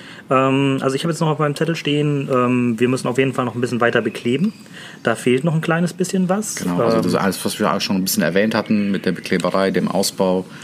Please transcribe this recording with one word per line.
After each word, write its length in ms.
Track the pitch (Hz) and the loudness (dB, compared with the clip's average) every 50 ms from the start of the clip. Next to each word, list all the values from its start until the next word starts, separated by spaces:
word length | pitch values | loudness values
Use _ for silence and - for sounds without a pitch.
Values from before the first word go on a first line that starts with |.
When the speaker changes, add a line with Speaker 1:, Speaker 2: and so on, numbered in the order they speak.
| - - - - - - | -20 -20 -20 -12 -4 0
Speaker 1:
Ähm, 460 | 135 131 135 135 135 135 139 139 135 135 | 2 2 4 4 4 2 2 2 2 0
also 140 | - 135 135 | 0 0 0
ich 80 | 139 - | 0 -2
habe 80 | 170 | -2
jetzt 100 | 165 160 | -2 0
noch 80 | 170 156 | 0 0
auf 100 | 156 139 | 2 2
meinem 160 | 156 147 147 | 0 0 0
Zettel 200 | - 160 151 170 | 0 0 -2 -2
stehen, 540 | 160 - 151 147 147 147 147 147 139 139 143 | -2 -2 -2 0 2 2 0 0 0 -2 0
ähm, 480 | 135 127 123 123 127 123 123 123 117 110 | 2 2 2 2 2 2 2 2 2 2
wir 80 | 123 123 | 2 2
müssen 200 | 131 127 - 127 | 2 2 0 -2
auf 100 | 123 123 | 0 2
jeden 160 | 135 135 120 | 0 0 0
Fall 120 | - 127 | -2 -4
noch 100 | 120 113 | -4 -2
ein 60 | 123 | -2
bisschen 200 | 123 120 120 117 | -4 -2 0 2
weiter 200 | 117 117 117 120 | 2 2 2 2
bekleben. 520 | 110 117 104 - - 120 120 135 170 220 - - - - - - - - - - | 0 0 -4 -4 -2 -2 0 0 0 -2 -4 -6 -14 -20 -20 -18 -18 -18 -12 -6
Da 140 | - 117 113 | -2 -2 -2
fehlt 280 | - - 127 123 131 139 | 0 2 2 2 2 2
noch 120 | 170 151 | 0 0
ein 60 | 160 | 0
kleines 320 | 156 - 160 165 175 170 - | 0 0 0 0 0 -2 -2
bisschen 360 | - 185 180 - 190 185 170 | -4 -4 -2 0 0 0 2
was. 260 | 185 208 214 - - - | 0 -2 -2 -4 -6 -6
Speaker 2:
Genau, 200 | - - - - | -4 -4 -2 0
also 160 | 120 113 113 113 | 2 2 2 2
Speaker 1:
Ähm, 40 | 110 | 2
Speaker 2:
das 100 | - - | 2 2
ist 20 | - | 2
alles, 240 | - 98 92 - - | 2 0 0 -2 -4
was 140 | 104 - - | -4 -2 0
wir 140 | 107 92 76 | 0 0 0
auch 80 | 98 | 0
schon 140 | - - 101 | 0 -2 -2
ein 80 | 95 92 | 0 0
bisschen 180 | 92 - - | 0 0 0
erwähnt 320 | 92 76 82 95 104 110 110 | 0 2 2 2 2 2 2
hatten 380 | 110 101 - 113 104 101 101 | 0 0 0 0 0 0 0
mit 140 | 98 90 - - | -2 -2 -2 -2
der 40 | 90 | -4
Bekleberei, 580 | - - - - 90 85 90 87 95 98 95 | -4 -4 -2 -2 0 0 0 0 2 0 2
dem 160 | 92 92 85 - | 0 0 0 0
Ausbau, 580 | - 90 98 - - - 98 92 92 92 92 - - - | 0 0 -2 -2 0 0 0 0 0 0 -2 -6 -12 -14